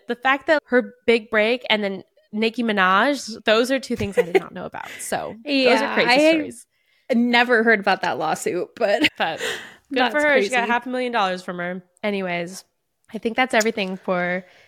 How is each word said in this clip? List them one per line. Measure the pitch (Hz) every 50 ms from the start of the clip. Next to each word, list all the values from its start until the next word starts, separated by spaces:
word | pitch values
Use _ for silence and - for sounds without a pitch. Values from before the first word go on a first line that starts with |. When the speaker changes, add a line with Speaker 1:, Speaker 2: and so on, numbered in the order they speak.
| _ -
Speaker 1:
the | 240
fact | - _ 269 269 277 - -
that | 320 294 -
her | _ 247 247 220 202 - _ _
big | - 233 233 214 220
break | - 214 208 220 247 247 - -
and | 220 214 208
then | 196 196 185 - _ _ _ _ _ -
Nicki | 208 226 233 226 - 233
Minaj, | 226 208 202 185 185 190 196 226 277 294 254 - - 220 - -
those | - 214 226 254 240
are | 269 262
two | 262 - 240
things | - 208 202 196 196
I | -
did | 170 180 -
not | 170 - -
know | 185 -
about. | - - - - - - -
So | - - - - 78 76 202 226
Speaker 2:
<laughs> | 233
Yeah, | 294 285 269 262 247 240
Speaker 1:
those | 220
are | - - 220
crazy | 208 160 240 247 277 302 311
Speaker 2:
I | 330
Speaker 1:
stories. | 320 294 - 240 - - _ _ _ _ _ _ _ _ _ 262
Speaker 2:
never | 233 240 247 240 240 247 240 247 220 226
heard | 233 226 208
about | 202 208 190 185
that | - 175 123 127
lawsuit, | 156 156 165 175 - - - 180 - - _
but | - 240 196 202 - 311 294 _ -
Speaker 1:
But | 202 175 156 -
Speaker 2:
<laughs> |
Speaker 1:
good | - -
for | - - - - - _ _ _ 277
Speaker 2:
that's | 247 254 240 -
Speaker 1:
her. | 294 294 302 285 262
She | 202 202
got | 254 247
Speaker 2:
crazy. | 233 226
Speaker 1:
half | 240 240 240
a | 262
million | 247 254 254 247 233
dollars | 233 202 185 185 185 185
from | - 180 175
her. | 175 175 185 185 180 _ _ _ -
Anyways, | 214 202 196 190 180 175 175 175 175 190 - - _ _ _ _ _ _ _ _ _ -
I | 214
think | - 233 220 -
that's | 262 - -
everything | 226 214 226 226 - 196 185 190
for | 185 - - 185 180 180 175 180 185 185 _ _ _ _